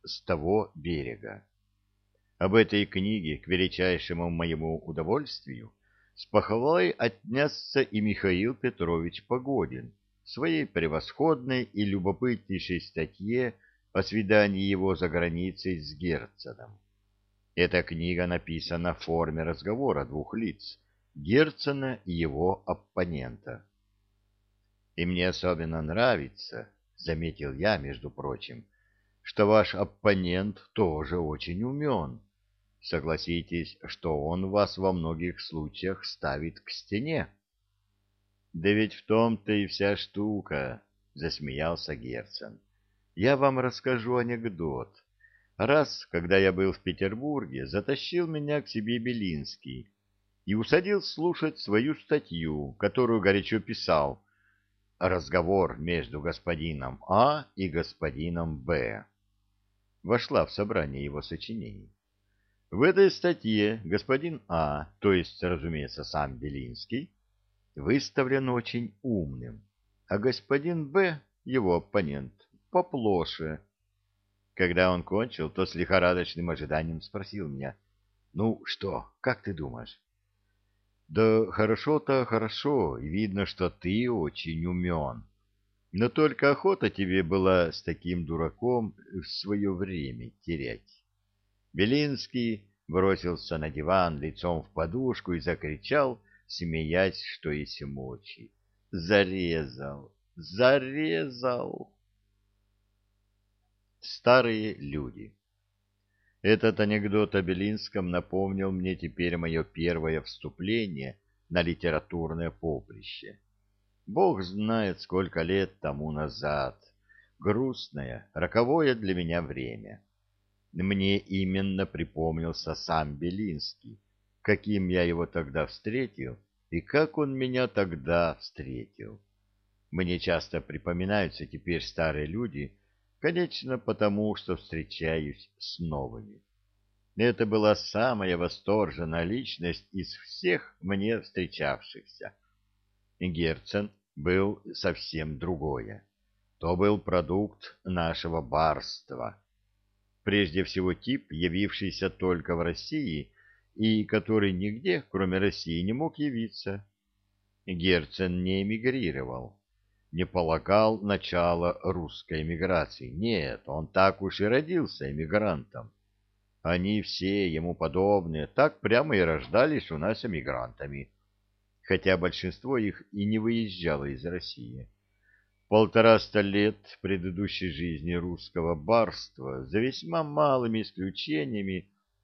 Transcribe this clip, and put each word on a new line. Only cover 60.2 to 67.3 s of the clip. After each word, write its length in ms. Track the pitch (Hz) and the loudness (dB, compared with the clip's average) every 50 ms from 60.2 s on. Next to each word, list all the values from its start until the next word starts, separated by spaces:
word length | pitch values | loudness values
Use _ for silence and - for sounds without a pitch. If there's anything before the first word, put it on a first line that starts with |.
| - - 143 98 - | 0 2 2 0 0
в 80 | - | 0
собрание 500 | - - 104 104 - 92 76 71 67 67 | -2 -4 -2 0 0 -2 -2 -2 -4 -6
его 200 | 71 71 71 73 | -8 -6 -6 -8
сочинений. 680 | - - 85 - - - 113 110 - - 101 98 98 - _ _ _ _ _ _ _ _ _ _ _ _ _ _ _ - | -10 -10 -12 -12 -10 -10 -10 -10 -10 -12 -14 -16 -20 -20 _ _ _ _ _ _ _ _ _ _ _ _ _ _ _ -6
В 120 | - 98 | 0 4
этой 280 | 143 185 185 190 196 185 | 4 6 8 8 6 6
статье 720 | - - - 175 165 - - 113 110 104 104 104 110 113 | 6 2 0 0 0 0 0 2 2 4 4 2 2 -2
господин 600 | 98 80 98 101 - - 131 139 156 170 156 - _ - | -4 -2 -2 -2 2 2 0 0 0 -4 -8 -8 _ -2
А, 420 | 85 82 80 73 73 73 78 - _ - | 0 0 0 0 0 -4 -6 -10 _ 0
то 160 | - 101 95 | 4 4 4
есть, 280 | 90 82 - - - | 4 2 -2 -6 -4
разумеется, 600 | 87 90 90 76 73 85 80 73 71 - - 78 71 | -2 -2 -2 -2 -2 -4 -4 -4 -6 -6 -8 -10 -10
сам 320 | - - 76 73 69 65 | -4 -2 -2 -2 -2 -4
Белинский, 720 | 60 69 73 69 67 64 - 120 - - - 110 135 170 - _ _ _ _ | -8 -8 -8 -8 -8 -10 -10 -12 -14 -10 -6 -6 -6 -6 -8 _ _ _ _